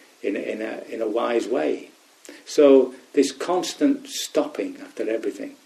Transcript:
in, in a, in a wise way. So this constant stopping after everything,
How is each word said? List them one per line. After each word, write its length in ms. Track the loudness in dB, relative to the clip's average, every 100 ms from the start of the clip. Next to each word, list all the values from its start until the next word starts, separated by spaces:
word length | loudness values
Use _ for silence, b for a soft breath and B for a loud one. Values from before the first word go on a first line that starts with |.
| b _
in, 140 | -6 -6
in 260 | -6 -8
a, 220 | -8 -10 -10
in 120 | -6
a 60 | -4
wise 400 | -2 0 -2 -2
way. 420 | -2 -2 -4 -10 _ _ _ B B -4
So 480 | 6 8 8 6 B B
this 180 | 2 2
constant 760 | -2 -4 -2 -4 0 0 0 -4
stopping 680 | -10 -4 -4 -4 -4 -8 -10
after 280 | -12 -8 -6
everything, 460 | -4 -6 -8 -12 -16